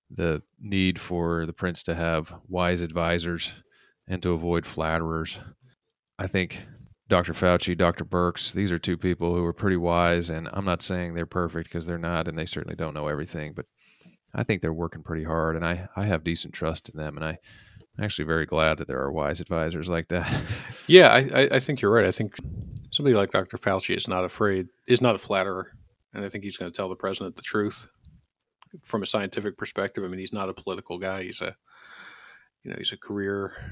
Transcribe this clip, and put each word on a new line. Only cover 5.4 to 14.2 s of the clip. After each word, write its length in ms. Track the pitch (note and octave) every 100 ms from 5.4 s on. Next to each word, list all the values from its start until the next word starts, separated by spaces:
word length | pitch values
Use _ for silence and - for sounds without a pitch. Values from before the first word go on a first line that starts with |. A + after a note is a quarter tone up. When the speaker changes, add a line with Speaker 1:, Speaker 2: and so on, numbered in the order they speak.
| - - _ _ _ _ _ -
Speaker 1:
I 80 | F#2
think 360 | G2 F2 - - - - _ -
Doctor 240 | F#2 F2
Fauci, 440 | E2 F2+ F2+ - F2
Doctor 280 | F2 -
Birx, 480 | E2+ F2+ F2 - -
these 180 | F2+ G2+
are 80 | E2+
two 180 | - E2+
people 380 | F#2 F2 F2
who 100 | F2
are 80 | E2+
pretty 240 | - G2+ F2+
wise, 520 | E2+ E2+ F2 F2 E2
and 180 | D#2+ E2
I'm 120 | -
not 180 | F#2+ E2+
saying 320 | - F2+ F2
they're 120 | E2+ E2
perfect, 440 | F2+ E2+ E2+ E2
'cause 160 | E2+ E2
they're 120 | E2+
not, 300 | E2 E2+ E2
and 100 | D#2
they 80 | E2
certainly 300 | D#2+ - -
don't 180 | D#2+
know 140 | D2 D2+
everything, 440 | D2 D#2 D#2+ D2+
but 140 | - - _ _ _ - _